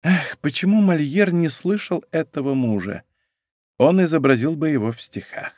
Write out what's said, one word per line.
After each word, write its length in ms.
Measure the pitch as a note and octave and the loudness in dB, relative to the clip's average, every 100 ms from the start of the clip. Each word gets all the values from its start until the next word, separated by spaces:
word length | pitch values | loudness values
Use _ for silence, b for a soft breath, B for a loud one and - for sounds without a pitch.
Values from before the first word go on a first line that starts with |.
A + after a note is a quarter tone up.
Ах, 360 | D#3+ F3+ - - | 2 0 0 -6
почему 420 | D3+ - F#3 G#3+ | -6 -2 0 4
Мольер 500 | G3+ E3+ D3 E3 G3 | 4 2 0 0 0
не 200 | F3 E3 | 2 0
слышал 520 | B2 E3+ G#3 - E3+ - | -2 -4 -4 -4 -6 -4
этого 440 | E3 D#3 - C3+ | -6 -6 -6 -4
мужа? 500 | C3+ B2 G#2 F#2 - _ _ _ _ _ _ _ _ | -2 0 -2 -4 -12 _ _ _ _ _ _ _ _
Он 240 | C3 F#3 | 4 4
изобразил 520 | F3 D#3+ C#3 C3 C3+ D#3+ | 2 2 2 2 0 -2
бы 120 | D#3 | -2
его 240 | C#3+ G#2+ | 0 -2
в 80 | A#2 | -6
стихах. 540 | - - - - - | -12 -14 -14 -14 -16